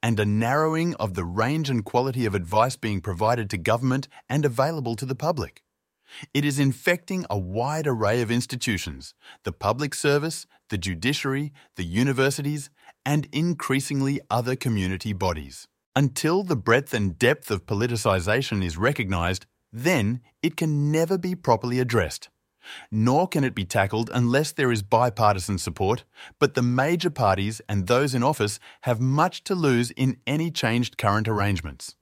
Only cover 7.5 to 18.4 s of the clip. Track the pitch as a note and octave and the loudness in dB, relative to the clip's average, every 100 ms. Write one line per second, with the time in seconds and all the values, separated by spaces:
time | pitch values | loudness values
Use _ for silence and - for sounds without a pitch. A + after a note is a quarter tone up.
7.5 | G2+ B2+ D#3 C#3+ A#2+ G#2 A#2 A2+ A#2 A#2+ | -4 -2 -2 -2 0 2 2 2 0 -2
8.5 | B2+ - G2 - C2+ C2+ _ - - - | -6 -2 -2 -4 -10 -16 _ -20 -12 -10
9.5 | E2+ G2 A#2 D3 - D3 C#3+ D#3 D#3 - | -4 -2 0 -2 -2 2 2 0 -6 -14
10.5 | _ _ G#2 F#2 F2 A#2+ C#3 C#3 C3+ D3 | _ _ -6 -4 -2 -2 -2 -2 -2 -4
11.5 | - _ - F2 F2 A#3 B2+ C3+ C#3 C#3+ | -10 _ -10 -4 0 2 4 2 2 -4
12.5 | D3+ C#3 _ - _ C3 D3+ C3+ C#3+ E3+ | -4 -8 _ -20 _ 0 0 0 -2 -2
13.5 | E3 - C3+ C3+ C#3 C3+ C#3 - A#2 A#2+ | -2 -2 -2 0 -2 0 -2 -2 -2 0
14.5 | C3 C3 G#2+ F#2 F#2 A2 F#2+ F#2 D#2+ C#2 | -2 0 0 0 -2 -4 -2 -2 -2 -8
15.5 | - - _ _ - C#3+ - D#3 F3+ F#3+ | -18 -20 _ _ 0 0 2 0 0 0
16.5 | C#3 F#2+ A#2+ C#3 A#2+ G2+ E2+ A#2+ D3+ - | -2 4 4 4 -2 -2 2 2 2 -2
17.5 | G2+ - G#2 A#2+ A#2 A2 F#2+ F2 A2+ | -4 -2 -2 0 0 2 2 2 0